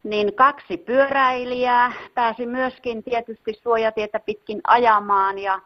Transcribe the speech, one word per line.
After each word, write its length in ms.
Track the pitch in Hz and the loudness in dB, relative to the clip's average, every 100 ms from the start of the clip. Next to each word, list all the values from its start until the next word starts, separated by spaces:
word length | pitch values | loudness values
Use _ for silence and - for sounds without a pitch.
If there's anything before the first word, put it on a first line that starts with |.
niin 320 | 214 208 208 202 | -6 -2 0 4
kaksi 420 | 269 285 - 175 | 4 2 -8 -10
pyöräilijää 1120 | - 254 277 277 262 254 247 247 247 240 247 - - | -2 0 2 2 0 0 -4 -2 0 2 2 -2 -8
pääsi 320 | - 233 220 240 | -2 -2 -2 -6
myöskin 580 | 254 254 254 247 226 | -4 -4 -4 -8 -8
tietysti 500 | 254 233 233 220 - | -4 -6 -6 -10 -10
suojatietä 680 | 214 240 226 220 220 208 214 | -6 -2 0 0 -2 -4 -6
pitkin 420 | - 208 - 208 | -6 -8 -10 -4
ajamaan. 760 | - 240 240 208 202 196 196 196 | 2 4 6 2 2 2 0 -2
Ja 200 | 196 190 | -4 -4